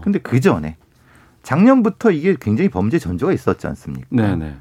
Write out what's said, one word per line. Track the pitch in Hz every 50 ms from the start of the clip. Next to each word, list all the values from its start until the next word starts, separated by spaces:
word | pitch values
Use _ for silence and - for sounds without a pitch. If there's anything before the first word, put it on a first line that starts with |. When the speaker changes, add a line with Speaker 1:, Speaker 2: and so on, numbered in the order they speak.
| 82
Speaker 1:
근데 | 202 202 -
그 | - - 117 123
전에 | 127 196 127 82 76 78 78 - _ _ _ _ _ _ _ _ _ _ _ _ -
작년부터 | - 127 156 202 254 269 262 214 226 - - - 226
이게 | 180 147 151 196 185 131
굉장히 | - 104 104 120 185 196
범죄 | - 92 95 110 147 170
전조가 | - 87 87 85 131 185 175
있었지 | 123 - - 92 - - 76
않습니까? | 71 - - - 69 - 127 -
Speaker 2:
네, | - 123 110 101 92
네. | 82 78 76 69 69